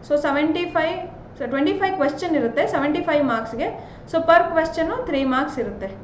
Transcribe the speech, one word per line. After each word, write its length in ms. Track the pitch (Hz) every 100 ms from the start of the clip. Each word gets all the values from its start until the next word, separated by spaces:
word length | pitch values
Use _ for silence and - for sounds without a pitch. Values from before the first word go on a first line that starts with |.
| -
So 60 | 294 294
ಸೆವೆಂಟಿ 380 | 277 311 320 349
ಫೈವ್, 220 | 339 311 349 - - - -
so 60 | 240
ಟ್ವೆಂಟಿ 220 | 269 311 392
ಫೈವ್ 140 | 381 381
ಕ್ವೆಶ್ಚನ್ 340 | 285 302 359 302
ಇರುತ್ತೆ 220 | 233 247 -
ಸೆವೆಂಟಿ 280 | 330 285 311 339
ಫೈವ್ 160 | 294 277
ಮಾರ್ಕ್ಸ್‌ಗೆ. 360 | 226 220 233 349 - - - -
So 80 | 330 330
per 120 | 339 339
question 360 | 330 320 - 320 466 -
ತ್ರೀ 120 | 277 269
ಮಾರ್ಕ್ಸ್ 240 | 262 294 262
ಇರುತ್ತೆ. 260 | 202 202 190 196